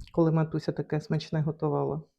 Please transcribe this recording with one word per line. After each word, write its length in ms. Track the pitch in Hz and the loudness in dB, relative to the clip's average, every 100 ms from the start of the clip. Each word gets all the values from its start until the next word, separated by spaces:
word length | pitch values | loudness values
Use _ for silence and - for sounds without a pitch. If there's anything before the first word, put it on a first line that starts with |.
| - | -6
коли 200 | - 165 | 2 4
матуся 400 | 160 156 160 - | 4 0 -2 -4
таке 280 | 151 147 156 | -4 -4 -4
смачне 400 | - 160 - 160 | -2 -4 -2 -2
готувала. 600 | 147 156 156 143 139 156 160 | -2 0 0 0 0 -4 -8